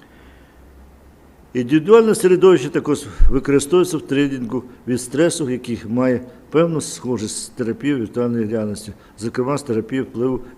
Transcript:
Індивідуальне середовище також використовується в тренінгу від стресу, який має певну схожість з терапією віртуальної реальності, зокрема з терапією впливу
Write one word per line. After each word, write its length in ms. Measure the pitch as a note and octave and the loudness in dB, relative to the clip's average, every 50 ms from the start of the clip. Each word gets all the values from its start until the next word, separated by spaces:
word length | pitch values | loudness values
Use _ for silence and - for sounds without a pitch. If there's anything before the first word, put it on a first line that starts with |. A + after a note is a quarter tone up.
| - - - - - - - - - _ _ - - - - - - - - _ _ - - _ - - _ _ - _ - | -20 -20 -20 -20 -20 -20 -20 -20 -20 _ _ -20 -20 -20 -20 -20 -20 -20 -20 _ _ -20 -20 _ -20 -20 _ _ -20 _ -6
Індивідуальне 600 | B2 B2 A#2+ D3+ D#3 D3 G3 A3+ A#3 A3+ A3 G3 | -6 -2 0 0 0 4 6 6 6 6 4 2
середовище 540 | - F3+ F#3 F#3 D#3+ F#3 F#3+ F3 E3 - D3 | 2 4 4 4 6 8 6 6 6 2 -2
також 360 | - D3+ - D3 C#3+ - - G#2+ F#2 - - - | -4 -4 -2 0 -2 -2 -4 -10 4 6 6 8
використовується 680 | A#2+ C3+ - C#3+ C#3 C#3 C#3 - F3+ F3+ F3 F3+ D#3+ | 8 4 2 2 2 2 2 2 2 2 2 2 -2
в 40 | C#3+ | -6
тренінгу 600 | - - C#3 C#3 C#3+ C#3 C3+ B2+ B2 A2 B2+ B2 - - - - - | -4 -2 0 0 0 0 -2 -6 -6 -6 -6 -6 -6 -10 -18 -12 -6
від 140 | A#2+ D#3+ D#3+ | -4 -4 -4
стресу, 480 | - - - C#3 E3+ E3 - - D3+ B2 | -4 -6 0 0 0 0 0 -2 -4 -4
який 320 | B2+ A#2+ - A#2+ A#2 G2+ - | -6 -6 -6 -8 -8 -8 -6
має 340 | G2+ A#2 B2 B2+ B2+ B2 A#2 A#2+ - - - - - | -4 -2 0 0 0 0 -2 -4 -10 -18 -20 -14 -2
певну 320 | - D3+ E3+ E3 D#3+ C#3+ | 0 2 2 2 0 -4
схожість 600 | - - - - - B2 B2 G2 A2 G#2 - - - | -6 -8 -12 -10 -6 -4 -4 -4 -4 -6 -8 -10 -12
з 60 | - | -12
терапією 500 | - - A#2+ A2+ A2 - C3+ C#3+ D3 B2+ | -10 -6 -6 -6 -6 -4 -4 -4 -2 -2
віртуальної 460 | A2 - - A#2+ A#2+ A#2+ A#2+ A#2 A2 | -4 -6 -4 -4 -2 -2 -2 -2 -2
реальності, 460 | G#2 A#2 A2 G#2+ G#2 G2+ - - G#2 - - - - - - | -2 -4 -4 -4 -6 -8 -10 -12 -16 -18 -18 -20 -20 -16 -10
зокрема 380 | G#2 A#2 - B2+ B2 C3 D3 | -10 -6 -4 -4 -4 -2 -4
з 60 | - - | -6 -4
терапією 420 | - A2 A2 G#2+ - C#3 C3+ A#2+ | -4 -4 -4 -4 -4 -6 -6 -6
впливу 360 | F2+ F2 A2+ B2+ C3 C3 A#2+ - - - | -6 -6 -4 -4 -2 -4 -6 -8 -14 -10